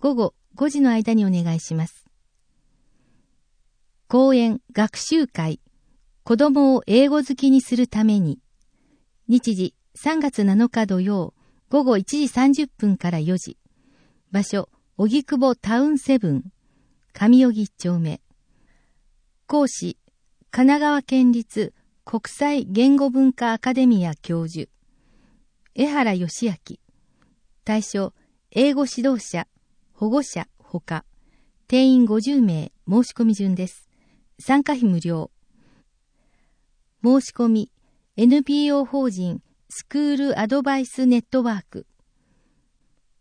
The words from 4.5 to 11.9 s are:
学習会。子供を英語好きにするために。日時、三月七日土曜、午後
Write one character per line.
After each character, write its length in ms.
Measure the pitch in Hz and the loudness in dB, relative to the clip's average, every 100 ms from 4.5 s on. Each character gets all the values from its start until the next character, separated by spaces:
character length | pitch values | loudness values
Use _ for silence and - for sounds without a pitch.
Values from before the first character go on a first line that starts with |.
| 214 - | -2 -6
学 240 | - 214 - | -2 -2 -4
習 300 | - 320 277 | -2 -2 -2
会。 340 | - 160 151 _ _ _ _ _ _ | -4 -6 -6 _ _ _ _ _ _
子 140 | - 233 | -2 2
供 400 | 294 277 277 262 | 4 4 4 2
を 60 | - | 2
英 220 | 220 285 | 4 4
語 100 | 302 | 2
好 160 | 262 | -2
き 160 | 262 269 | 0 4
に 100 | 269 | 4
す 160 | - 247 | 2 -2
る 120 | 247 | -2
た 160 | 214 | 0
め 160 | 220 208 | 2 2
に。 180 | 165 - _ _ _ _ _ _ _ _ - | 0 -4 _ _ _ _ _ _ _ _ 0
日 260 | 240 240 | 0 0
時、 200 | 190 185 - _ | -4 -6 -8 _
三 260 | - 285 320 | -8 -4 -2
月 240 | 285 - | -2 0
七 240 | 202 196 240 | 2 2 2
日 180 | 226 214 | 0 -2
土 140 | 185 | -2
曜、 340 | 190 202 165 - _ _ _ | -2 -4 -6 -12 _ _ _
午 160 | 277 | 0
後 120 | 262 | 2